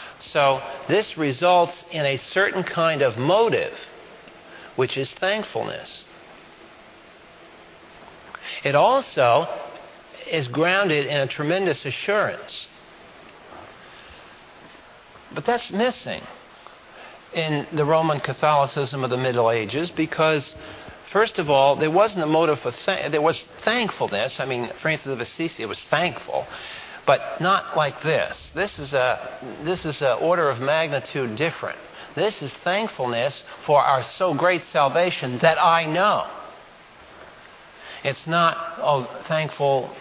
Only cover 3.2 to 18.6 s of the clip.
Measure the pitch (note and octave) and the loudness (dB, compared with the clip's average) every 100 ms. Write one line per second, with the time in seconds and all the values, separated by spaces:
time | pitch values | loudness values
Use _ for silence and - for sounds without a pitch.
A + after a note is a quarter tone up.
3.2 | C#3 G3+ A3+ A#2 D2 - - - - - | 2 4 4 2 -2 -8 -16 -18 -20 -20
4.2 | - - - - - - B2+ C3+ C3+ - | -20 -20 -20 -20 -14 -2 -2 -2 -6 -4
5.2 | F#3 G#3+ G3+ A2+ A2 - - - - - | -2 -2 -4 -6 -6 -8 -10 -14 -18 -20
6.2 | - - - - - - - - - - | -20 -20 -20 -20 -20 -20 -20 -20 -20 -20
7.2 | - - - - - - - - - - | -20 -20 -20 -20 -20 -20 -20 -20 -20 -20
8.2 | - - - - C#3+ C#3+ G3+ C4 - D3+ | -16 -14 -12 -4 2 6 6 4 0 2
9.2 | B2 B2+ E3 - - - - - - - | 6 6 4 -6 -10 -16 -20 -20 -20 -18
10.2 | - E3 B2 B2+ E3+ G3 G3 D3 C3+ C#3+ | -4 -4 -2 0 2 4 2 2 0 0
11.2 | C3+ - D3+ F#3+ F#3 C#3 C#3 - - G#3 | -2 -2 -2 0 0 -2 -4 -6 -2 0
12.2 | C#3 E2+ - - - - - - - - | 0 -4 -10 -12 -14 -18 -20 -20 -20 -20
13.2 | - - - - - - - - - - | -20 -20 -20 -20 -20 -20 -20 -20 -20 -20
14.2 | - - - - - - - - - - | -20 -20 -20 -20 -20 -20 -20 -20 -20 -20
15.2 | - D3+ F#3 A#3+ - G3 B3 - - F2+ | -12 -6 -2 -2 -2 0 0 -2 -8 -8
16.2 | - - - - - - - - - - | -10 -20 -20 -20 -20 -20 -20 -20 -20 -20
17.2 | - E3+ D#3+ D3 - D#3 D3 D#3+ D#3+ C#3+ | -10 -6 -2 -2 -2 -2 2 4 2 0
18.2 | - C3 D#3 D3 | -2 0 2 4